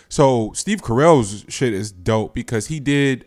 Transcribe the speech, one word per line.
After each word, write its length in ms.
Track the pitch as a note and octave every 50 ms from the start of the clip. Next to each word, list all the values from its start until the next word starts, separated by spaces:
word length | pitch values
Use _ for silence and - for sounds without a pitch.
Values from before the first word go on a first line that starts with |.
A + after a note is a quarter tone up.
| _ _
so 440 | - D#3+ C#3+ C3+ B2+ A#2 A2 G#2 -
Steve 260 | - - F#3+ G#3+ F#3
Carell's 640 | - B2 A2+ B2+ D3 E3+ D#3+ C3+ A2 F#2+ G#2 G#2 - -
shit 240 | - - C3+ A#2+ G#2
is 180 | F#2+ G#2+ G#2+
dope 420 | F#2+ F2+ F2 A#2 A2+ A2 G#2 - -
because 340 | A#2+ A2+ - A#2+ A2 G#2+ -
he 120 | D#3 D#3
did 460 | B2+ C#3 C#3+ C#3+ C#3 C#3 C3 A2+ -